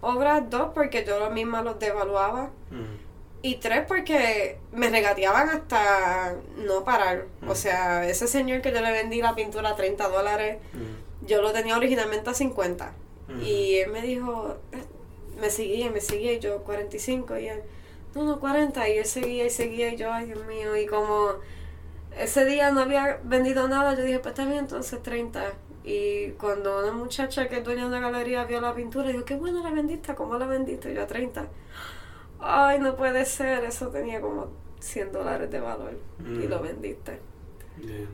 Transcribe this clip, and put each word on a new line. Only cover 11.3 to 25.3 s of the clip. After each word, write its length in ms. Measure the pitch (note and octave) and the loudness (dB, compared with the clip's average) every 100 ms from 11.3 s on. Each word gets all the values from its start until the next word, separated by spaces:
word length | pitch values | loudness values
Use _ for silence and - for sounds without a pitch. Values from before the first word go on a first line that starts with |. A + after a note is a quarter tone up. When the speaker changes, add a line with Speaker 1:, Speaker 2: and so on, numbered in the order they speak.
| G#3 | 4
Speaker 1:
lo 80 | G#3+ | 4
tenía 240 | A3 A3+ A3+ | 2 2 2
originalmente 540 | B3+ B3+ G#3+ G#3+ A3 | 4 2 2 -2 -2
a 20 | |
cincuenta. 600 | A#3+ C4+ B3 F3+ F3 - - - - - | 0 -2 0 -2 -2 -8 -12 -16 -16 -12
Speaker 2:
Mm. 140 | B2+ | -6
Speaker 1:
Y 320 | A#2+ G3+ G3 F#3+ | -2 0 4 4
él 140 | F#3+ | 2
me 100 | A3 | -2
dijo, 560 | A#3+ B3+ B3 A#3 G#3+ - - | -2 -2 -2 -4 -6 -8 -10
eh, 120 | B3 C#4+ - - - - - | -12 -12 -16 -16 -16 -14 -4
me 100 | G#3+ | -2
seguía, 400 | G#3+ G#3+ G#3+ A#3+ | 0 0 0 0
me 100 | G#3 | -2
seguía, 320 | G3+ G#3 A#3 | -2 -2 0
y 60 | A#3 | 0
yo, 240 | G#3 G3+ | 0 -4
"cuarenta 320 | G3+ G#3 G3+ G#3 | -4 -6 -4 -6
y 20 | |
cinco", 380 | A3+ B3+ B3 A3+ | -2 -2 -2 -6
y 100 | A3 | -4
él, 140 | G#3+ G#3 - - - - | -8 -10 -14 -16 -16 -12
"No, 100 | C#4+ D4+ | -4 0
no, 140 | C#4+ | 0
cuarenta", 480 | C#4 D4 D4 C4+ A3 | 2 4 4 2 2
y 80 | G#3+ | 2
él 60 | G#3+ | 2
seguía 400 | B3+ B3 B3 A#3+ | 0 -2 0 0
y 40 | |
seguía, 420 | A#3+ A#3 A3+ A#3 | 0 -2 0 -2
y 40 | A#3 | 0
yo, 140 | A3+ | -2
"Ay, 120 | A#3 A#3 | -2 -4
Dios 180 | G#3+ A3 | -8 -8
mío", 300 | A3 G#3+ G#3+ | -6 -2 0
y 80 | G#3 | 2
como 440 | G#3+ G#3+ G#3 G#3 F#3+ - - - - - - - - | 2 2 4 4 2 -6 -10 -10 -12 -12 -14 -12 -6
ese 300 | A3+ C#4 C4+ | 0 4 6
día 240 | C#4+ C#4+ | 6 6
no 100 | C#4 | 6
había 380 | C4 C#4 C#4 - | 4 4 2 0
vendido 440 | B3 B3+ B3+ C4+ C4 | 2 4 4 4 4
nada, 280 | C4+ C#4 C4+ | 4 4 4
yo 80 | |
dije, 160 | B3+ B3+ | 2 0
"Pues 140 | B3+ | -2
está 120 | A#3+ C4+ | -2 0
bien, 140 | C#4+ | 0
entonces 420 | C#4 - B3+ A#3+ | -2 -4 -6 -8
treinta". 520 | B3 A#3+ A#3 | -6 -4 -4